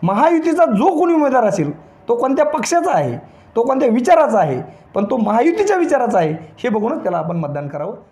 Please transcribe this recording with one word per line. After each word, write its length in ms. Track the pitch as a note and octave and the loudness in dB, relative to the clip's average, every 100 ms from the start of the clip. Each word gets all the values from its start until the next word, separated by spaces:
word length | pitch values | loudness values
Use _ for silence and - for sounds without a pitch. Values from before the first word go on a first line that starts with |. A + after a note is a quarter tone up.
महायुतीचा 600 | E3+ G3 D4+ E4+ D#4+ E4 D#4+ | -2 2 2 2 0 2 2
जो 340 | G3+ D4+ E4 | 4 2 2
कोणी 140 | F4 | 2
उमेदवार 300 | E4 C#4+ C4 | 2 2 2
असेल, 340 | A3 G3 D3 - | 2 0 -2 -6
तो 360 | - - - A#3+ | -16 -20 -4 -2
कोणत्या 300 | C4 C4+ D4+ | 0 0 0
पक्षाचा 460 | D#4 G#3+ E4+ F4 | -2 0 0 2
आहे, 240 | C4+ C3+ A#2+ - - - - | 0 -2 -6 -12 -20 -8 -4
तो 80 | |
कोणत्या 260 | A#3+ C4+ C4+ | 0 2 2
विचाराचा 500 | A3+ B3 E4 C#4+ A3 | 2 4 4 4 2
आहे, 220 | D#3 C3 - - - | 0 -2 -8 -18 -10
पण 120 | - G#3 | -6 -2
तो 120 | B3+ | -2
महायुतीच्या 600 | G#3 A3 C#4+ F#4+ G4+ F#4+ | 0 2 0 0 0 0
विचाराचा 400 | D#4+ C#4+ A#3+ G3 | 0 0 0 0
आहे, 140 | D#3+ | 0
हे 380 | D#3+ - - - | -4 -12 -8 -4
बघूनच 340 | G#3+ G#3+ D#4 | -2 -2 -4
त्याला 140 | G3 F3 | -4 -4
आपण 200 | E3 E3+ | -4 -6
मतदान 300 | D3+ C#3+ C#3+ | -6 -8 -10
करावं 280 | D3 D#3+ A3+ - | -10 -10 -12 -18